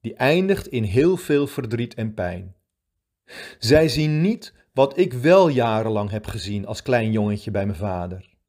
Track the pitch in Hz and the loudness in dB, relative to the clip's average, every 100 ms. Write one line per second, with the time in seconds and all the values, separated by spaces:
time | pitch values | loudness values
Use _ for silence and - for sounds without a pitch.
0 | 113 110 131 170 190 190 - 127 107 110 | -12 -2 2 2 2 -2 -2 -4 0 2
1 | 160 180 - 147 139 - 120 117 120 - | 4 2 0 0 0 -6 -6 -6 -6 -6
2 | 110 107 90 90 92 - _ _ _ _ | -8 -4 -6 -6 -14 -20 _ _ _ _
3 | _ _ _ - - - 110 147 160 120 | _ _ _ -20 -18 -8 2 4 4 2
4 | 151 151 180 233 - _ _ - 135 160 | 0 2 0 -2 -8 _ _ 2 2 4
5 | 185 123 143 185 180 127 117 110 110 104 | 0 2 4 6 6 2 2 0 0 -2
6 | 104 107 - 107 104 104 98 107 - 123 | -2 -6 -8 -10 -6 -6 -6 -10 0 0
7 | 110 110 104 104 - 101 98 87 101 90 | 2 0 0 -2 -4 -4 -4 -4 -4 -6
8 | 87 92 - _ | -6 -10 -16 _